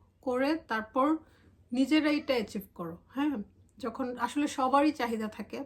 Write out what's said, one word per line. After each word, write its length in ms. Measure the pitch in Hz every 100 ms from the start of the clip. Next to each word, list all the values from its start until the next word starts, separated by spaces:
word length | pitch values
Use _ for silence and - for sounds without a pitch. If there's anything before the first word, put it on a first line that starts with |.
| _ _
করে 360 | 254 247 277 320 -
তারপর 480 | 220 214 262 294 320 - _ - _ -
নিজেরা 380 | 240 269 302 302
এটা 240 | 294 302
অ্যাচিভ 280 | 247 208 208 -
করো। 220 | - 165 170 _
হ্যাঁ, 280 | 262 294 240 - _ - -
যখন 400 | 240 233 247 247
আসলে 300 | 233 294 294
সবারই 440 | - 262 277 302
চাহিদা 360 | 285 233 226 214
থাকে, 360 | - 208 233